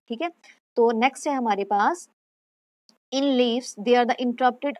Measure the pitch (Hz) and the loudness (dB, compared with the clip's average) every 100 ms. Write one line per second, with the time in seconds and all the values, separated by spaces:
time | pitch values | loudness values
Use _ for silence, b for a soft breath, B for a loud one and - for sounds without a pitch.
0 | _ 233 349 - b b _ - 233 226 | _ -8 -8 -10 b b _ 2 2 4
1 | 262 262 302 269 233 202 202 202 226 339 | 0 -2 -4 -2 -2 -2 -2 0 0 -2
2 | - _ _ _ _ _ _ _ _ _ | -10 _ _ _ _ _ _ _ _ _
3 | _ 262 277 254 247 240 - - 208 240 | _ -2 0 2 2 0 -6 -8 2 2
4 | 240 - 247 240 254 247 285 254 | 2 0 -4 0 0 0 -6 -4